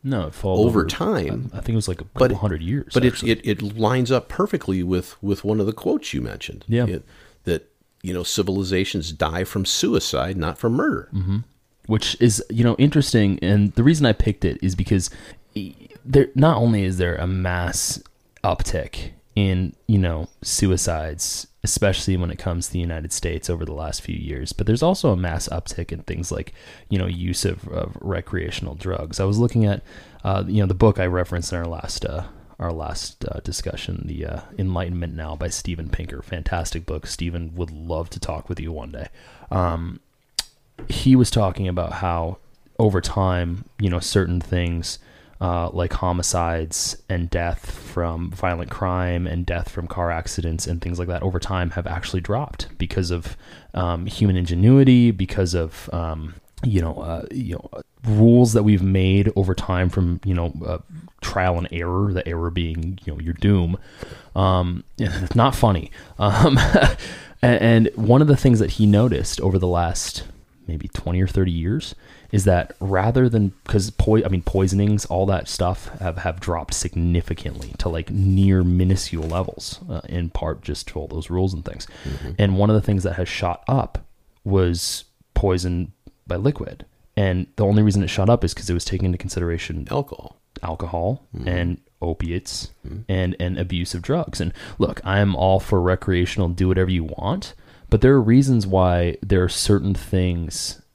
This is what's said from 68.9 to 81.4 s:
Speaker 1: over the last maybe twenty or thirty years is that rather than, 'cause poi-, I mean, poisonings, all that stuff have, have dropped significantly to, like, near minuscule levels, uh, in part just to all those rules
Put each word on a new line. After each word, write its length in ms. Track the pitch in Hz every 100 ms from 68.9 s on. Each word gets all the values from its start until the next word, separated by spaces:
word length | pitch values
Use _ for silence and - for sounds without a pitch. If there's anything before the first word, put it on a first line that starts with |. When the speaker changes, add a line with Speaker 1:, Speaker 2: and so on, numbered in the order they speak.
| 101 123 76 - -
Speaker 1:
over 180 | 92 92
the 80 | 90
last 580 | 87 85 87 - - - - _ _ -
maybe 200 | 78 -
twenty 320 | - - 90
or 60 | 95
thirty 240 | 98 92
years 440 | 85 82 135 - - - - -
is 140 | 107
that 320 | 98 87 - -
rather 500 | 98 95 104 127 127
than, 240 | 113 98 - -
'cause 240 | 104 101
poi-, 320 | - - 110
I 40 | -
mean, 140 | 92
poisonings, 600 | - 95 95 95 104 104 -
all 200 | 90 95
that 220 | 92 -
stuff 400 | - 90 92 - -
have, 200 | 92 87
have 200 | 92 90
dropped 360 | - 85 -
significantly 1000 | - 90 85 85 85 - 82 - 62 65 -
to, 100 | -
like, 200 | 82 82
near 500 | 101 98 95 98 92
minuscule 640 | 90 90 90 95 - 82
levels, 560 | 80 85 92 - - - 180
uh, 100 | - -
in 220 | 87 85
part 320 | - 80 80
just 240 | - 73 -
to 120 | -
all 80 | 78
those 200 | 82 -
rules 240 | 90